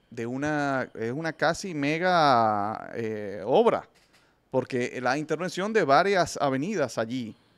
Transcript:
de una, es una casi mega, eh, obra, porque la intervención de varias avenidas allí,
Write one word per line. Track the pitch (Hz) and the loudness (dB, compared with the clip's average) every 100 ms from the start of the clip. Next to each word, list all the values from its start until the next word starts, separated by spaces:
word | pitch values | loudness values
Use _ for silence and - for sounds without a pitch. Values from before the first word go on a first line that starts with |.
| _ | _
de | 117 117 | -10 -8
una, | 131 147 151 143 135 117 | -4 -4 -2 -2 -2 -4
es | - 113 | -6 -6
una | 135 165 | -4 -6
casi | - 151 165 196 | -2 0 0 -4
mega, | 156 139 160 185 175 147 123 110 104 104 104 50 - | -4 -2 0 2 4 6 6 4 2 -2 -6 -10 -8
eh, | 110 107 104 98 101 | -6 -6 -8 -8 2
obra, | 156 233 107 - _ _ _ _ _ _ | 4 4 2 -2 _ _ _ _ _ _
porque | 131 135 131 123 123 | -4 -2 -2 -4 -2
la | 123 139 | -2 -2
intervención | 151 151 180 180 202 | -2 -4 -4 -6 -2
de | 220 147 | 2 6
varias | 139 190 196 165 - | 6 6 2 0 0
avenidas | 139 131 165 202 135 - | 0 0 -2 -2 -2 -2
allí, | 113 127 110 - _ | -4 -6 -8 -12 _